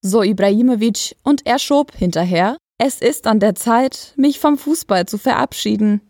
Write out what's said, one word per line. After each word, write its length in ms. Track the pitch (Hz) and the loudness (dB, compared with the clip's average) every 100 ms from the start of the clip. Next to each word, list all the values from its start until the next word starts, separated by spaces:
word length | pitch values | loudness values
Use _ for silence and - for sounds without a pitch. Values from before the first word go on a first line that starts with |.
so 220 | 196 214 | 0 0
Ibrahimovic, 920 | 196 196 202 208 247 240 226 208 - - | 0 0 2 2 2 2 0 -2 -8 -8
und 240 | - 285 - | -2 -2 0
er 140 | 262 | -2
schob 340 | - 285 285 | 0 0 0
hinterher: 640 | - 180 160 180 175 190 294 _ _ | -4 -4 -2 -2 0 0 -2 _ _
"Es 220 | 269 - | -4 0
ist 260 | 233 302 - | -2 0 0
an 120 | 220 | 2
der 140 | 202 | 2
Zeit, 600 | 185 - 233 262 - - - | 0 0 2 0 -4 -14 0
mich 240 | 269 277 | 0 2
vom 180 | 302 285 | 0 0
Fußball 480 | - 320 - 190 180 | -2 -4 0 -2 0
zu 140 | 214 | -4
verabschieden 840 | - - - - 208 214 214 208 _ | -2 0 -2 -4 -4 0 2 0 _